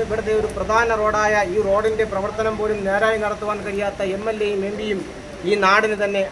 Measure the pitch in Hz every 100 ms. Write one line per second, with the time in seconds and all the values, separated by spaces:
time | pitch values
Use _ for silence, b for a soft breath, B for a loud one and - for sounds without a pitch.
0 | 214 220 208 220 208 202 185 220 233 220
1 | 214 208 214 208 185 208 196 202 220 214
2 | 208 196 202 214 220 214 214 208 196 196
3 | 220 220 208 208 208 208 202 196 202 196
4 | 190 196 220 214 208 202 196 214 214 196
5 | 156 - - - 175 208 190 208 214 208
6 | 202 202 190